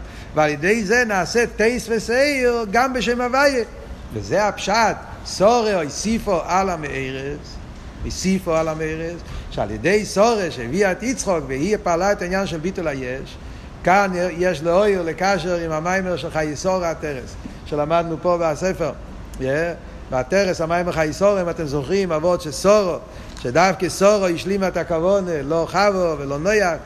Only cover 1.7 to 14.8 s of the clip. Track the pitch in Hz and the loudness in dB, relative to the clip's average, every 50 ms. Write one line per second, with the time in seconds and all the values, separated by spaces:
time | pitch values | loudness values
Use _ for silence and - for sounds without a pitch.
1.7 | 247 226 - 202 233 220 - 220 226 254 277 294 285 262 247 247 240 233 226 202 | 2 0 -2 -2 -2 -2 0 0 2 2 2 2 2 2 2 2 2 0 -2 0
2.7 | 190 233 254 269 254 254 208 233 240 240 247 247 240 269 285 285 269 247 214 - | 2 2 2 2 2 0 0 0 0 0 0 0 2 4 4 4 4 2 -2 -4
3.7 | - - - - - - - - - 110 98 95 135 190 214 202 - - - - | -6 -14 -14 -14 -14 -14 -12 -10 -8 -8 -4 0 0 2 2 2 0 -2 -2 0
4.7 | 101 226 220 196 156 - - - - - - - - - 180 214 240 240 220 214 | 4 4 4 4 2 -2 -8 -14 -14 -14 -12 -8 0 4 6 6 6 6 4 2
5.7 | 202 180 156 143 - - - 208 233 226 - 208 190 165 - - 175 190 196 190 | 2 0 0 -2 -4 -4 -2 0 0 0 0 0 0 0 0 2 2 2 2 2
6.7 | 175 160 151 143 135 135 135 131 131 131 135 143 147 147 - - - - - - | -2 -4 -6 -6 -6 -4 -6 -6 -6 -6 -6 -8 -8 -8 -10 -12 -14 -14 -14 -14
7.7 | - - - - - - - 117 - - - 185 190 185 190 175 160 160 160 160 | -14 -14 -16 -14 -12 -8 -8 -8 -6 -2 0 0 0 0 0 0 0 0 0 0
8.7 | 156 156 160 156 160 160 165 165 175 165 - - - - - - - 143 117 98 | -2 -4 -4 -4 -4 -4 -6 -8 -8 -10 -12 -12 -12 -10 -10 -8 -4 -4 -4 -2
9.7 | 110 104 113 165 202 214 202 - - 190 208 233 233 208 190 160 123 127 117 117 | -2 -2 0 2 2 2 2 0 2 4 4 6 4 2 0 -2 -4 -4 -6 -2
10.7 | 139 190 208 190 180 175 208 247 269 - - 202 185 160 143 131 135 131 151 196 | 0 2 2 2 2 0 -2 -4 -4 -2 0 0 0 0 0 -2 -4 -2 0 0
11.7 | 214 196 - 185 170 165 185 202 208 202 185 175 185 190 196 160 165 160 151 190 | 0 0 0 0 0 2 2 2 0 0 -2 -2 -2 -2 -2 -2 -4 -4 -4 -4
12.7 | 190 196 170 156 139 135 131 123 127 135 - - - - - - - - - - | -4 -2 -4 -4 -4 -4 -6 -6 -6 -8 -10 -12 -14 -14 -14 -14 -14 -14 -16 -16
13.7 | - - - 170 180 202 202 190 180 175 180 180 165 165 180 185 175 139 156 170 | -10 -2 2 4 4 6 4 2 2 0 -2 -2 0 0 0 0 0 0 0 2
14.7 | 170 185 | 4 4